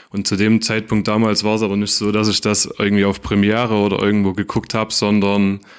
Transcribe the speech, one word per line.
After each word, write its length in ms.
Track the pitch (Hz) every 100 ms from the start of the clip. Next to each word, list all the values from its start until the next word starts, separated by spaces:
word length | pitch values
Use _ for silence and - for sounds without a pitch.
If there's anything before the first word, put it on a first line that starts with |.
| -
Und 160 | 98 95
zu 80 |
dem 260 | 98 107 110
Zeitpunkt 460 | 110 110 110 107 101
damals 380 | 107 113 101
war's 180 | 107 110
aber 140 | 107 101
nicht 180 | 104
so, 160 | - 104
dass 160 | 107 107
ich 140 | 101
das 280 | 107 104 - -
irgendwie 260 | 104 101
auf 180 | 98 98
Premiere 520 | - 101 101 110 120
oder 280 | 107 101 98
irgendwo 300 | 104 104 98
geguckt 420 | 92 98 113 -
hab, 180 | 113 110
sondern, 680 | - 104 104 101 101 98 98 -